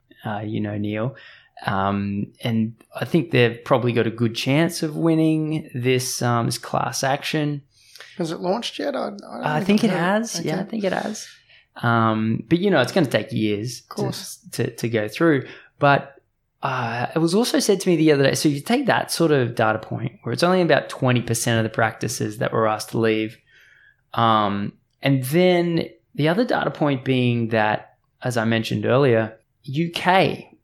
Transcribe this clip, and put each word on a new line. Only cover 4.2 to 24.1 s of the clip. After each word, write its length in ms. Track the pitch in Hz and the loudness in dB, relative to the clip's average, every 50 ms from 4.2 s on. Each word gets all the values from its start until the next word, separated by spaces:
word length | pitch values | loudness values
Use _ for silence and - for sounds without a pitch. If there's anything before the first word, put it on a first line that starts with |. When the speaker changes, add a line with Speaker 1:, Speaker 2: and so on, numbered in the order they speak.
| 120 113 107 | -2 -2 -2
Speaker 1:
chance 480 | - - 127 135 151 165 180 175 - - | -2 -2 0 2 2 2 0 -2 -4 -6
of 140 | 156 151 160 | -6 -4 -2
winning 720 | 160 165 160 160 160 160 156 156 156 151 156 156 147 - - | 0 2 2 2 2 2 2 0 -2 -2 -4 -6 -6 -6 -8
this, 480 | 127 120 127 127 127 123 - - - | -2 0 2 2 2 0 -2 -4 -2
um, 260 | 127 120 120 117 117 127 | 0 0 0 2 0 0
this 100 | 123 - | -2 -4
class 440 | - - - - - 123 127 - | -8 -4 -2 -2 -2 -2 -4 -2
action. 600 | - 135 139 147 - - - 160 147 147 147 143 - _ _ _ _ _ - - - - - - | -2 -2 -2 -2 -4 -4 -2 -2 -2 -2 -4 -6 -10 _ _ _ _ _ -20 -20 -20 -16 -10 -8
Speaker 2:
Has 140 | 175 156 | -6 -6
it 80 | 170 - | -6 -6
launched 400 | 190 180 190 233 233 - - - | -2 -2 -2 -2 -4 -8 -8 -6
yet? 160 | 285 294 269 | -6 -4 -4
I, 40 | - | -4
I 100 | - 208 | -6 -6
don't 120 | 202 202 - - - 120 - | -8 -12 -16 -14 -12 -6 -4
Speaker 1:
I 200 | 147 151 156 196 | -2 -2 -2 2
Speaker 2:
think 180 | 180 202 214 | 2 2 4
Speaker 1:
think 100 | - 214 | 4 2
it 40 | 190 | 0
Speaker 2:
I've 40 | 180 | 0
heard. 200 | 170 180 202 220 | 0 0 0 0
Speaker 1:
has. 200 | 226 226 - 170 165 | -2 -4 -6 -6 -4
Yeah, 140 | 151 156 180 | -4 -2 -4
I 20 | |
Speaker 2:
Okay. 80 | 202 202 | -4 -4
Speaker 1:
think 140 | 226 226 202 | -6 -4 -2
it 60 | 185 - | -2 -2
has. 340 | - - - 214 - - - - - _ _ - - _ _ - - - | -2 -4 -6 -6 -10 -12 -18 -20 -20 _ _ -20 -20 _ _ -12 -4 0
Um, 600 | 120 117 117 113 113 110 110 110 110 113 - - - | 2 2 4 4 4 4 2 2 0 0 -2 0 0
but, 80 | 160 175 | 0 2
you 140 | 185 202 | 2 4
know, 100 | 180 143 | 4 4
it's 100 | 123 120 | 2 2
gonna 140 | - 196 160 | 2 2 2
take 260 | 127 - 107 104 - | 2 0 -2 -2 -2
years 500 | - 117 107 107 104 101 107 123 - - | -4 -2 0 0 0 -2 -4 -8 -10 -12
Speaker 2:
Of 80 | - - | -16 -14
course. 500 | - - 104 - - - - - - - - 185 - | -8 -6 -4 -4 -6 -8 -12 -14 -16 -18 -20 -14 -6
Speaker 1:
to, 100 | - 117 | -4 -4
to, 120 | - - | -4 -4
to 140 | - - 117 | -4 -6 -2
go 180 | 117 110 104 104 | -2 -2 -2 -2
through. 400 | - - 165 170 151 131 120 - - - - _ _ - | -2 0 2 4 4 2 0 -6 -14 -20 -20 _ _ 0
But, 380 | 147 143 143 139 - - - - _ _ _ _ _ _ _ - - | 4 4 4 4 2 -4 -16 -20 _ _ _ _ _ _ _ -8 -6
uh, 440 | 139 131 127 120 113 117 120 123 - - | -4 -4 -4 -4 -4 -4 -4 -4 -2 0
it 60 | 165 | 0
was 160 | 160 170 175 | 0 2 2
also 240 | 208 247 - - 294 | 2 0 2 0 0
said 200 | 254 - 202 180 | 2 2 2 2
to 60 | - 190 | 2 2
me 60 | 175 | 2
the 160 | 156 160 156 | 4 6 4
other 120 | 147 139 139 | 6 6 4
day, 100 | 135 139 | 2 2
so 160 | 139 - 156 | 2 2 2
you 100 | 143 139 | 0 0
take 280 | 143 - 226 269 277 208 | -2 -2 -2 0 2 2
that 240 | 120 123 - - | 0 0 0 -2
sort 180 | - - 170 160 | -2 0 2 4
of 240 | 151 139 123 117 117 | 4 2 2 0 0
data 240 | - 117 110 107 - | 0 2 2 2 -2
point 360 | - - - 110 110 - - - - | -4 -8 -10 -6 -8 -8 -10 -8 -8
where 100 | 120 120 | -6 -2
it's 80 | 127 | 0
only 200 | - 175 185 185 | 2 2 4 4
about 280 | 175 160 147 131 - - | 4 4 4 2 2 -2
twenty 320 | - - 135 127 123 120 | -6 -2 0 2 2 2
percent 380 | - - 113 - - 123 117 113 | 0 0 -2 -2 0 0 0 2
of 40 | 110 | 0
the 120 | 110 - | 0 0
practices 640 | - 117 110 107 - 135 117 123 - 117 107 104 110 | 0 0 0 0 -2 -6 -6 -4 -4 -4 -6 -4 -4
that 120 | 127 - | -4 -2
were 160 | - 117 110 107 | 0 0 0 0
asked 220 | 107 107 - - | 0 -2 -6 -6
to 80 | - 123 | -2 0
leave. 400 | 113 110 110 110 110 110 117 - _ _ _ - - _ _ _ _ _ _ _ _ _ | 2 2 2 0 -2 -4 -8 -14 _ _ _ -20 -20 _ _ _ _ _ _ _ _ _